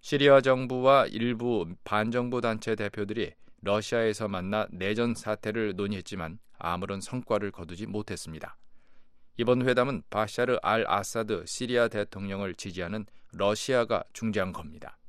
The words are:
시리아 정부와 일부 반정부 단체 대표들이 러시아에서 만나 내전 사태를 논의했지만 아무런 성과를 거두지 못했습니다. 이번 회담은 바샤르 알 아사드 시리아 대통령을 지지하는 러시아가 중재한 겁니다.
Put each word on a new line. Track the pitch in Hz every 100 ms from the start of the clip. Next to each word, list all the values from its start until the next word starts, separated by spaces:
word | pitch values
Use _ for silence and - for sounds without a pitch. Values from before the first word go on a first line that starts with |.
시리아 | - 147 143 139
정부와 | 131 131 127 127 131 139 107
일부 | 113 117 113 120 113 82 90
반정부 | - 104 110 120 123 123
단체 | 117 107 110
대표들이 | 107 104 - 101 107 101 - - -
러시아에서 | 101 104 110 117 113 107 107
만나 | 98 92 107 107
내전 | 90 95 110 120
사태를 | 117 - 107 110 110 107 92
논의했지만 | 101 101 - 98 82 101 - -
아무런 | 82 90 95 98
성과를 | 95 127 123 107 101
거두지 | 92 82 87 110
못했습니다. | 104 101 92 - 78 - - - - - - - - - -
이번 | 117 127 127
회담은 | 123 127 123 -
바샤르 | 104 107 - 123 123
알 | - 110 110
아사드 | 98 98 113 110 98 -
시리아 | - 123 120 117
대통령을 | 107 104 95 98 98 98 87
지지하는 | 101 90 87 107 104 - -
러시아가 | 85 98 110 - 127 113 110 -
중재한 | - 113 104 95
겁니다. | 87 76 78 - -